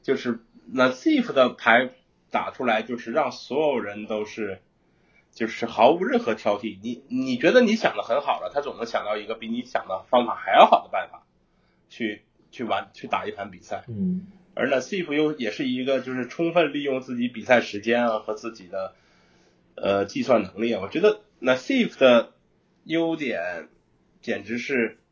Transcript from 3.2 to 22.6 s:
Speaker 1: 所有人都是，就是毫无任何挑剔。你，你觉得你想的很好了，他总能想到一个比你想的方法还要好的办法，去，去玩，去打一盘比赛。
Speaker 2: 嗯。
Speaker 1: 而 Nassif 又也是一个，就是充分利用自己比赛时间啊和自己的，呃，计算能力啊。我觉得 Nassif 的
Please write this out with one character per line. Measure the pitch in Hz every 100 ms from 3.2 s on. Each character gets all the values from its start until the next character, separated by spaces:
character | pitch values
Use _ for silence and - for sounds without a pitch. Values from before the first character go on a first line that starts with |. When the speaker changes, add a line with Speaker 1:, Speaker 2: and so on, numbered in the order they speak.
| 135
Speaker 1:
所 | 123 - 131 156
有 | 127
人 | 101 104 107
都 | 107
是， | 107 - 104 92 _ _ _ _ _ _ _
就 | - 113
是 | - 113
毫 | - 117
无 | 170
任 | 208 247
何 | 170
挑 | 110 110 101
剔。 | 110 95
你， | 107 120 -
你 | 127 131 123
觉 | 160
得 | 254
你 | 233
想 | 220 -
的 | -
很 | - 123
好 | 147 117
了， | 90
他 | 143
总 | 139 107
能 | 113
想 | 117
到 | 107 107
一 | 104
个 |
比 | 110 113
你 | 117 123
想 | 113 -
的 | 95 -
方 | 123 117
法 |
还 | 98 -
要 | 107
好 | - -
的 | -
办 | 101 -
法， | - _ _ _ _ _ _ _
去， | - 110 104 _ _ _
去 | -
玩， | 113 98 107
去 | - -
打 | 98 98
一 |
盘 | 104 98
比 | 92
赛。 | - - -
Speaker 2:
嗯。 | 107 92 92 - - _ -
Speaker 1:
而 | 123
Nassif | 135 127 196 151
又 | 147 156 151
也 | 110
是 | - 135
一 | 127
个， | 127 135
就 | 123
是 | 127 120
充 | - 170
分 | 165 156
利 | 147
用 | 139 131
自 | 127 120
己 | 120
比 | 113
赛 | 98 123
时 | 113 104
间 | 110 120 120
啊 | 107
和 | -
自 | 107 117
己 | 113 90
的， | 95 95 _ _ _ _ _ _ _ _
呃， | - 98 98 101
计 | -
算 | 123 117
能 | 95 -
力 | 117
啊。 | 107
我 | 98
觉 | 156
得 | 208 214 _ _
Nassif | - 254 - 269 196 -
的 | 131 120 95 _ _ _